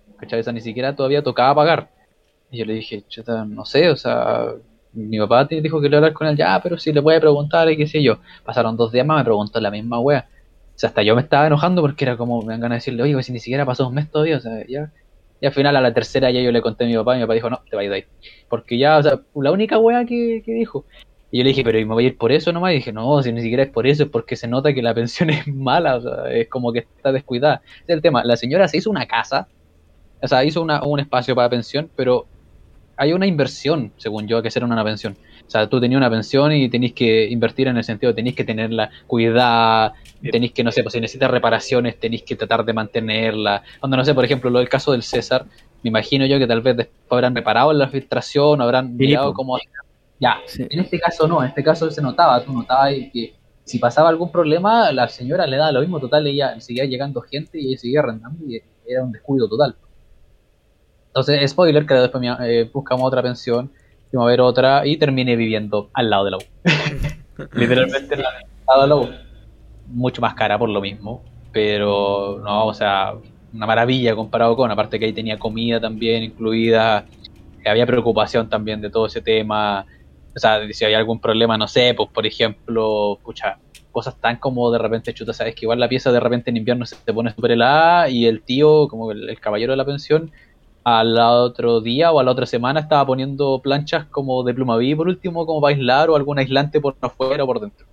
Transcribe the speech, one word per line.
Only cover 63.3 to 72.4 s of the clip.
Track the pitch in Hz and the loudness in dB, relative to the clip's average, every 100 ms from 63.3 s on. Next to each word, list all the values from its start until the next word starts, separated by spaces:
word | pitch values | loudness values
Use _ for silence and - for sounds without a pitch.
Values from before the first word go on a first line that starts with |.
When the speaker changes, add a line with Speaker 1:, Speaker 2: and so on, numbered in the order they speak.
| 120 - 117 139 _ _ _ _ | -4 -2 -2 -4 _ _ _ _
Speaker 1:
fuimos | 127 120 | 0 2
a | |
ver | 123 | 4
otra | 123 123 131 139 143 | 4 4 4 4 2
y | 147 | 0
terminé | 143 131 127 117 | 0 2 0 0
viviendo | 110 107 104 104 - | 0 -2 -4 -6 -4
al | 131 117 | -2 0
lado | 101 98 | 0 0
de | |
la | 95 | -4
U. | - - | -10 -4
<laughs> | 180 151 147 139 139 - - - 143 | -2 0 -2 -6 -8 -8 -16 -18 -8
Literalmente | 123 120 123 131 139 139 139 | -2 2 2 2 -2 -6 -6
al | 127 - - - - | -6 -8 -16 -6 2
lado | 135 | 4
de | 139 | 6
la | 147 | 2
U. | 120 - - - - - - - - | 0 -8 -20 -20 -20 -20 -20 -20 -12
Mucho | 123 127 - | -4 -4 -2
más | 113 - | -4 0
cara | 107 107 | 0 0
por | 117 | 0
lo | 101 | -2
mismo, | 98 101 104 123 - - - | -6 -10 -14 -16 -18 -20 -8
pero | 110 107 104 104 101 101 101 101 101 | -2 0 0 0 0 0 -2 -4 -8